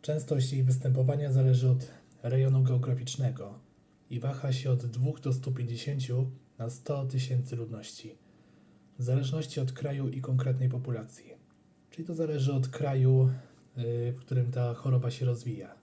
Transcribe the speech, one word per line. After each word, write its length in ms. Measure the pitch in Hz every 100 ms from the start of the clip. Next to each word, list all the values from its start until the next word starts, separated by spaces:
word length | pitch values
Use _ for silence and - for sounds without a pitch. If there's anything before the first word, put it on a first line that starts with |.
Częstość 500 | - 151 - 143 131
jej 120 | 135
występowania 680 | 127 131 135 131 127 143 143
zależy 380 | 131 131 127 131
od 200 | 127 - - - -
rejonu 400 | 120 131 135 135
geograficznego 960 | 127 127 131 127 120 - 127 - 101 - - _ _ _ _
i 100 | 120
waha 320 | 135 135 139
się 180 | 127 135
od 160 | 123 123
dwóch 340 | 120 135 -
do 120 | 135
stu 200 | 131 -
pięćdziesięciu 800 | 127 120 117 139 139 127 123 131 - - -
na 120 | 117
sto 360 | - - 139 131
tysięcy 500 | 131 - 123 - 117
ludności, 600 | 110 107 - - 107 - _ _ _ - - - _ -
w 40 |
zależności 580 | 123 131 135 156 151 147
od 120 | 127
kraju 360 | - 143 139 135
i 120 | 135
konkretnej 480 | 131 127 131 127 127
populacji. 640 | - - 113 110 - - - _ _ _ _ _
Czyli 160 | - 165
to 80 |
zależy 380 | 165 156 147 135
od 160 | 135 131
kraju, 640 | - 143 135 131 131 131 131 - - - 123
y, 340 | 117 120 120
w 80 | 127
którym 300 | - 127 120
ta 240 | 123 123
choroba 360 | 117 131 127 123
się 160 | - 127
rozwija 480 | 120 120 107 92 -